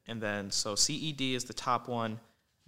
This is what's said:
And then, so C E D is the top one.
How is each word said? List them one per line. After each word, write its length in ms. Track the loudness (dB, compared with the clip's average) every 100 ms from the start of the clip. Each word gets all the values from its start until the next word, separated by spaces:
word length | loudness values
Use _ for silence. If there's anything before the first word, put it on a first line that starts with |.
| -8
And 140 | -4
then, 300 | 0 0 0
so 240 | 0 2 2
C 200 | 2 2
E 160 | -2
D 240 | -2 0 0
is 80 |
the 100 | -4
top 340 | -4 2 2 2
one. 320 | 0 0 -2 -10 _ _ _